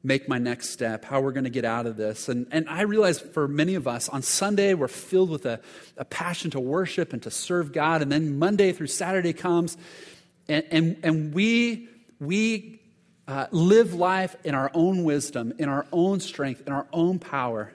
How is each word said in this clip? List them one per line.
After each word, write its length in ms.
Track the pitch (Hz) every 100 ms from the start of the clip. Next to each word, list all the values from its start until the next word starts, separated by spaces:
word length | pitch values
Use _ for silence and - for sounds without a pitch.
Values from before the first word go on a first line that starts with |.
make 240 | 135 139 -
my 100 | 127
next 320 | 120 120 -
step, 340 | - 117 110
how 160 | - 135
we're 120 | 135
gonna 180 | 131 131
get 140 | 127
out 220 | 117 113 117
of 100 | 107
this?" 320 | 107 107 -
And, 200 | 123 123
and 180 | 156 156
I 140 | 160
realize 380 | 208 214 196 165
for 260 | - - 143
many 300 | 147 165 190
of 100 | 127
us, 220 | 120 -
on 140 | 139
Sunday, 520 | 131 - 196 202 196
we're 140 | 180 131
filled 420 | - - 185 185
with 160 | 156 127
a, 140 | 113 - - - -
a 80 |
passion 460 | 131 - 170 175 165
to 100 | 139
worship 520 | 127 160 185 - 165
and 100 | 123
to 80 | -
serve 420 | - - 180 151
God. 300 | 156 156 160
And 80 | 139
then 280 | 147 160 143
Monday 340 | 175 202 190
through 160 | 180 151
Saturday 440 | - 180 190 170
comes, 440 | 165 180 170 175 - - - - - _ _ -
and, 160 | 151 156
and, 260 | 160 165 -
and 280 | 170 160 151
we, 560 | 156 220 233 233 233 - - _ _
we, 600 | 147 196 220 220 - - _ _ _ _ -
uh, 200 | 139 135
live 420 | 165 175 220 226
life 420 | 175 180 190 185 -
in 100 | 160
our 160 | 139 135
own 300 | 170 170 190
wisdom, 500 | 165 147 - 123 117 -
in 100 | 143
our 180 | 139 147
own 280 | 170 185 196
strength, 460 | - - 139 127 -
in 60 |
our 140 | 139 139
own 260 | 175 170 185
power. 540 | - 139 123 113 107